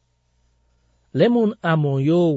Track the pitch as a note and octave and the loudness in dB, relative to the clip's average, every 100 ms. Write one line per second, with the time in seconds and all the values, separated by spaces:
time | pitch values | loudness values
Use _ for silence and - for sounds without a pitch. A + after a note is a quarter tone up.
0 | _ _ _ _ _ _ _ _ _ _ | _ _ _ _ _ _ _ _ _ _
1 | _ C3 G#3+ A#3+ G#3+ - E3+ D#3+ D3 C3+ | _ 0 0 2 -2 -2 -2 -2 -2 -2
2 | C#3 F3 E3+ | 0 0 0